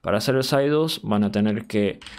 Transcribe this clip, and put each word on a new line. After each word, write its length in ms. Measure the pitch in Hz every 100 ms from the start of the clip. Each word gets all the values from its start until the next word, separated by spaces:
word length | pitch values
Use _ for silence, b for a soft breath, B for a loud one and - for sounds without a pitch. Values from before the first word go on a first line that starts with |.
Para 180 | - 101
hacer 160 | 104 131
el 80 |
Side 280 | 131 139 139
Dust 340 | 151 160 - 104
van 180 | 104
a 80 | 104
tener 380 | 104 107 107 110
que 320 | 107 101 - B